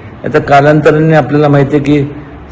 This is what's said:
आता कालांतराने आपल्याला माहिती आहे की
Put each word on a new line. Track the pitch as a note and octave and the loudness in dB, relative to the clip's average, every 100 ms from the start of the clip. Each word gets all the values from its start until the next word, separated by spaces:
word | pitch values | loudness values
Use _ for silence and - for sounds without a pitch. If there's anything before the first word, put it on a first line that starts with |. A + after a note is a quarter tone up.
| - - | -18 -14
आता | B2 D3 | -6 -4
कालांतराने | C#3+ C#3+ D3 D#3 D#3 D3+ D#3+ D#3 | 0 2 4 2 2 2 2 0
आपल्याला | B2 D3 D3 | 0 0 2
माहिती | C#3+ C#3 C#3+ | 2 0 0
आहे | C3 | 0
की | D3 C#3 - - - - | -2 -2 -10 -18 -20 -8